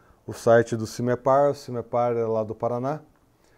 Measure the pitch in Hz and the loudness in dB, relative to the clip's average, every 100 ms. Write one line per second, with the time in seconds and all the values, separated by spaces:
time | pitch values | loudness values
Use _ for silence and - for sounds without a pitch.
0 | _ _ - - 117 117 117 113 110 - | _ _ -16 -2 4 6 4 -4 -6 -4
1 | 123 123 139 135 143 135 - 123 110 120 | -2 0 2 4 2 0 -8 -10 -4 -2
2 | 120 117 113 113 110 110 117 120 131 151 | 0 0 -2 -2 -4 -4 -4 -2 -4 -6
3 | - _ _ _ _ | -12 _ _ _ _